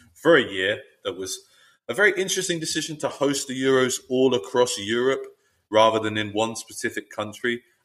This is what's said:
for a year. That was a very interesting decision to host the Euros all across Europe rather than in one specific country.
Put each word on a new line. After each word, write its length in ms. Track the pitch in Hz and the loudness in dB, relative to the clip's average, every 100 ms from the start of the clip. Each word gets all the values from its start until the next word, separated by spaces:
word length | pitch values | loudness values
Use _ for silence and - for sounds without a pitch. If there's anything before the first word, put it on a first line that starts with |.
| _ | _
for 240 | _ 151 156 | _ 4 4
a 60 | |
year. 360 | 98 95 95 110 - _ | 2 -2 -2 -2 -8 _
That 140 | 101 92 | -10 -8
was 220 | 95 - - _ _ _ - | -8 -10 -14 _ _ _ -8
a 40 | |
very 200 | - 202 180 | 2 2 2
interesting 440 | 190 190 180 170 | -2 -4 -4 -4
decision 380 | 151 160 151 151 | -4 -6 -6 -6
to 120 | 135 | -6
host 380 | - 143 139 - | -2 -2 -2 -4
the 120 | 131 | -2
Euros 380 | 135 131 127 - - | 2 4 2 -2 -2
all 240 | 127 131 123 | 2 4 2
across 420 | - 123 123 107 | 0 2 2 0
Europe 440 | 101 117 127 135 - - _ _ _ | -2 0 0 -2 -6 -18 _ _ _
rather 300 | 107 110 110 | 4 6 4
than 180 | 107 107 | 0 -2
in 140 | 104 | -2
one 240 | 104 113 113 | -2 -2 -4
specific 540 | - - 117 110 - | -12 -8 -6 -6 -10
country. 500 | - 107 - 123 120 - _ | -8 -10 -6 -4 -4 -8 _